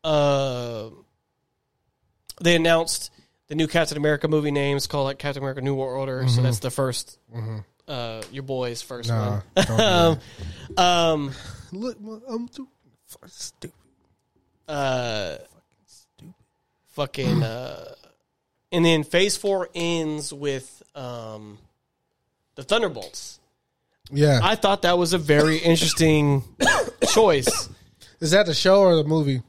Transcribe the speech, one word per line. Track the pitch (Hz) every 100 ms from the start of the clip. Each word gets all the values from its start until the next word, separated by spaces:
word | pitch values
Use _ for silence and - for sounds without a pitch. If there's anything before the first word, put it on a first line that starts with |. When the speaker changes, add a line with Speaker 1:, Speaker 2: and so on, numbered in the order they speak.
Speaker 1:
uh, | 160 151 143 139 135 123 120 113 113 - _ _ _ _ _ _ _ _ _ _ _ _ - -
they | 170 170
announced | 165 165 165 - - _ _ _ _
the |
new | 151 156
Captain | 165 156 151
America | 151 147 156
movie | 151 147
name. | 143 139 139
It's | -
called, | 147
like, | 135 139
Captain | 143 135
America: | 135 135
New | 131
World | 139 135 131 135
Order. | 127 127
So | 120
Speaker 2:
Mm-hmm. |
Speaker 1:
that's | 127 113
the | 127
first. | - 131 120 - - _
Speaker 2:
Mm-hmm. | 113 110 110 98 _ -
Speaker 1:
Uh, | 135 117 110 104
your | 135
boy's | 135 131 123 117
first | - 123 117
Speaker 2:
Nah, | 113 104
Speaker 1:
one. | 104 -
<laughs> |
Speaker 2:
don't | 185 -
do | 113
that. | 220 180 170 151 - - - - - -
Speaker 1:
Um, |
um, | 180 175 165 156 139 135 - - -
Speaker 2:
Look, | 185 247 220
ma-, | 208 214 254
I'm | 226 240
too | - 262 _ 135 _ _
fucking | - -
stupid. | - - _ 175 _ _ _ _ _ _ _ _ _ -
Speaker 1:
Uh, | 147 135 127 120 107 90 71
Speaker 2:
Fucking | - _ _ _ _
stupid. | - _ _ 160 - _ _ _ _ _
Speaker 1:
fucking, | - 139 - 131 -
uh, | 110 117 131 - - - _ _ _ _ _ _ _
and | 175
then | 170 160
Phase | 147 175 202 -
four | 202 196 170
ends | 170 170 170 156 151 143
with, | 139 147 135 - - _ 143
um, | 127 120 110 107 107 104 _ _ _ _ _ _ _ _ _ -
the |
Thunderbolts. | 135 214 196 120 92 - - - _ _ _ _ _ _ -
Speaker 2:
Yeah. | 139 147 131
Speaker 1:
I | 185 -
thought | 202 196
that | 175 180
was | 170
a | 180
very | 151 147 156 160
interesting | 165 165 165 - 160 151 147 139 - - - -
<coughs> | - - -
choice. | - 214 147 123 - - - _ _ - _
Speaker 2:
Is | 156
that | 185 180
the |
show | 143 185 196
or | 190 165
the |
movie? | 147 160 139 131